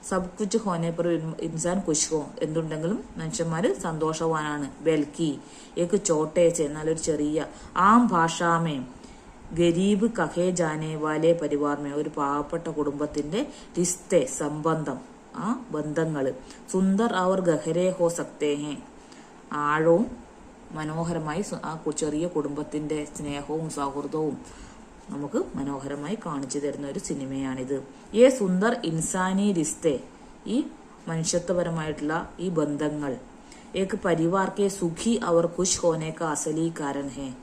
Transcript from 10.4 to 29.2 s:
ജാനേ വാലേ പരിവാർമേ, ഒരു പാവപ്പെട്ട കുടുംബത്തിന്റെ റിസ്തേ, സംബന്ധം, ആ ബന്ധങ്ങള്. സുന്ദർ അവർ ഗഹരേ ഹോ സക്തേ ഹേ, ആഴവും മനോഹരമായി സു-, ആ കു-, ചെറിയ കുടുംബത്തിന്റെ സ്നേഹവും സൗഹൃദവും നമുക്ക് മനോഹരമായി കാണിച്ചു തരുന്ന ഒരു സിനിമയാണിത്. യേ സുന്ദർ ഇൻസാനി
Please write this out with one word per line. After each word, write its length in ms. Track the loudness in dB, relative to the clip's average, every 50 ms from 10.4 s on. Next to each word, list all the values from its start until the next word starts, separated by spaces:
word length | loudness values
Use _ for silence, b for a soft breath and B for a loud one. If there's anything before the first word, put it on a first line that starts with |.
| 2 2 2 2
ജാനേ 320 | 2 0 0 -2 -4 -4 -4 -2 0
വാലേ 280 | 0 2 4 6 6 6 6
പരിവാർമേ, 500 | 4 0 2 2 2 2 0 0 -2 -4 -2 -2
ഒരു 100 | -2 -2 -2
പാവപ്പെട്ട 500 | -2 0 0 0 0 -2 -2 -4 -4 -4 -4 -2
കുടുംബത്തിന്റെ 640 | -2 -2 -2 0 -2 -4 -4 -2 -4 -4 -2 -2 -2 -2 -4 B B B B B 0
റിസ്തേ, 420 | 0 0 0 -4 -2 4 4 4 4 4 -2 -4
സംബന്ധം, 600 | -4 -4 -4 -2 0 0 0 0 0 -4 -6 -6 -8 -14 -20 -20 -20 -18 -12 -8 -4
ആ 40 | -4 -4 -4 -6 -8 -6
ബന്ധങ്ങള്. 580 | -4 -4 -2 0 0 0 0 0 0 0 -2 -2 -4 B B B B B -2 2
സുന്ദർ 380 | 2 4 4 4 4 4 2 2 2 2
അവർ 180 | 4 2 4 4 4
ഗഹരേ 360 | 4 4 2 0 2 2 2 2 2 4
ഹോ 80 | 2 2 2 0
സക്തേ 320 | -6 -8 -4 -2 0 0 0 0 -2
ഹേ, 100 | -6 -6 -8 -10 -16 -20 B B B B B B B B B B -8 -6 -2 0
ആഴവും 400 | 2 2 4 6 6 6 6 6 2 -2 -12 -16 -18 -20 -20 -20 -20 -20 -20 -18 -14 -10 -8
മനോഹരമായി 640 | -6 -4 -4 -4 -2 -2 -2 -2 -2 -2 -2 -2 -4 -4
സു-, 120 | -6 -8 -6 -8
ആ 20 | -8 -4 -4
കു-, 120 | -4 -2 0 -2
ചെറിയ 220 | 0 0 0 -2 0 0
കുടുംബത്തിന്റെ 640 | -2 -2 -2 -4 -6 -6 -4 -4 -4 -2 -2 -2 -4 -4 -6 -8
സ്നേഹവും 520 | -10 -8 -6 -6 -6 -6 -4 -4 -4 -4 -4 -4 -4
സൗഹൃദവും 580 | -4 -4 -4 -4 -6 -4 -2 -2 -2 -2 -2 -6 -10 B B B B B B B B -20 -20 -20 -14 -10 -8
നമുക്ക് 280 | -8 -8 -2 -2 -2 -2 -2 -4
മനോഹരമായി 600 | -6 -4 -4 -4 -6 -6 -8 -8 -8 -6 -6 -8 -6 -6
കാണിച്ചു 320 | -6 -6 -6 -6 -4 -6 -4 -4
തരുന്ന 220 | -4 -4 -4 -8 -6 -8
ഒരു 80 | -8 -6 -6
സിനിമയാണിത്. 680 | -6 -6 -6 -6 -4 -4 -4 -4 -4 -6 -4 -4 -4 -6 -6 -10 B B B B 6 8
യേ 80 | 8 8 8 6
സുന്ദർ 340 | 2 2 2 4 4 2 2 2 -2 -2
ഇൻസാനി 580 | -2 -2 -2 -2 -2 0